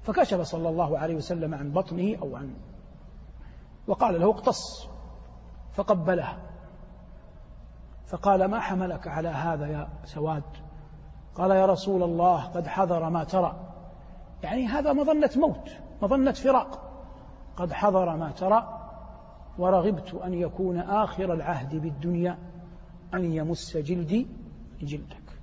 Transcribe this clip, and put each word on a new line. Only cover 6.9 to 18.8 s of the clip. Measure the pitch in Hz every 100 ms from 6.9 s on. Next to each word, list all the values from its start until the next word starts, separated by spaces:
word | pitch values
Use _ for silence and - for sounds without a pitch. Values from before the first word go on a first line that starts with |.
| - - - - - - - - - - - -
فقال: | 175 202 190 190
"ما | 220
حملك | - 185 185 175 160
على | 143 165
هذا | 139 170 151 147
يا | 151 147 - -
سواد؟" | 156 156 151 - - - - - - - - - -
قال: | 185
"يا | 190 190
رسول | 180 190 190
الله، | 175 170 180 170
قد | 127 175 151
حضر | 190 185 170 160
ما | 170
ترى"، | 151 190 165 - - - - - - - - -
يعني | 190 233 240
هذا | 285 294
مظنة | 277 294 302 294 247
موت، | 311 - - - - -
مظنة | 202 269 269
فراق، | 269 262 262 - - - - - - - - - -
"قد | 180
حضر | - 208 185 180 160
ما | 160
ترى، | - 185 220 - -